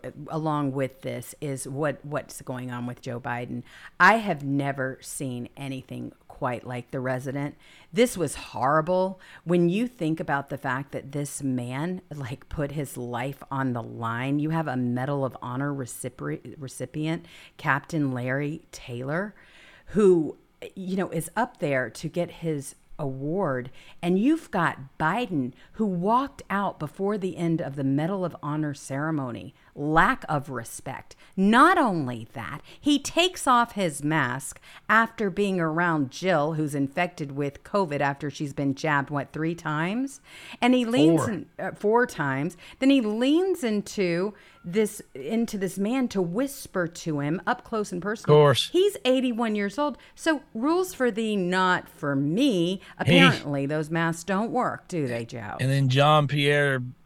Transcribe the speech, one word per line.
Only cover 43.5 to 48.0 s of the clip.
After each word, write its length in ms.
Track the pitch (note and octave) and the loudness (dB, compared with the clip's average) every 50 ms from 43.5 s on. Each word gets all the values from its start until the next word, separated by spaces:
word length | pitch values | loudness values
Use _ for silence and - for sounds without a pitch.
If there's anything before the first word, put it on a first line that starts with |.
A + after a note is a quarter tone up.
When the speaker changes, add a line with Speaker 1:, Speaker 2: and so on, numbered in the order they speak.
| F4+ E4+ | 0 0
Speaker 1:
into 720 | B3+ A3+ G#3+ G3+ G3 - - G#3 F#3 F3 E3+ E3+ F#3 G#3+ - - - - - - - | 0 0 0 -2 -2 -4 -2 0 0 2 2 0 -2 -4 -6 -10 -20 -20 -20 -16 -12
this, 360 | F3 E3+ A3 G#3+ G#3 - - - - - | -2 0 0 0 0 -2 -8 -16 -16 -14
into 420 | C3 C3 D3+ A3 A3+ A#3 - A3+ F#3+ | -10 -6 -2 -2 0 0 -2 -2 -4
this 200 | G3 F3 F3+ F#3 | -4 -4 -2 -2
man 300 | G3 G#3+ B3+ C4+ B3+ - | -2 0 0 0 0 0
to 120 | - G3 | 0 0
whisper 680 | F3+ E3+ F3 A#3+ C#4+ C4+ - - - - - F#3+ F3 D#3+ | -2 0 0 -2 -2 -2 -4 -10 -16 -6 -4 -4 -4 -4
to 320 | E3+ - - E3 D3+ C#3+ | -6 -8 -6 -4 -2 -2
him 200 | C#3+ D3 D#3+ - - | 0 -2 -2 -2 -2
up 160 | - - - | -4 -4 -4
close 300 | - - A3+ G#3+ G#3 - | -4 -6 -4 -4 -4 -4
and 100 | F#3 F3 | -6 -6